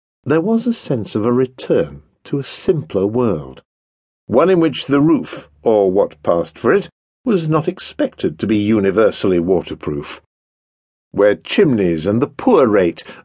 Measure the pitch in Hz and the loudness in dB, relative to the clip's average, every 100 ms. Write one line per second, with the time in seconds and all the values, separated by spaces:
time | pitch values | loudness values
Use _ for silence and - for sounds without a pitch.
0 | _ _ 127 156 185 226 233 226 - 127 | _ _ -2 0 2 0 -2 -4 -4 -6
1 | 101 110 110 123 131 - - 135 73 71 | -4 -4 0 0 -2 -4 -2 -2 -2 -8
2 | _ _ - 143 135 - - 165 - 98 | _ _ -8 -8 -6 -6 -2 -2 -2 -2
3 | 98 117 120 80 67 64 _ _ _ _ | -2 0 0 -2 -6 -18 _ _ _ _
4 | _ _ - 110 175 180 160 156 - 143 | _ _ -2 2 4 4 2 -2 -2 2
5 | 151 147 - - - _ 120 107 98 95 | 2 2 -2 -14 -18 _ 2 4 4 2
6 | 92 - - 85 82 - 117 196 - _ | 0 -2 -2 0 -2 -4 0 0 -2 _
7 | _ _ 254 196 160 156 156 185 - - | _ _ -2 -2 0 -2 -2 -6 -8 -6
8 | 294 - - - 101 107 104 113 98 92 | -6 -4 -6 -4 -2 0 2 0 2 2
9 | 107 - 101 90 85 92 - 78 - 73 | 2 2 0 0 2 0 -2 -10 -8 -8
10 | - - _ _ _ _ _ _ _ _ | -10 -16 _ _ _ _ _ _ _ _
11 | _ - 104 101 - - 180 117 92 82 | _ 2 2 2 -2 2 2 2 0 -2
12 | 85 110 139 - - 190 123 101 87 80 | -2 -2 -2 -2 2 4 4 4 2 -2
13 | - - | -12 -14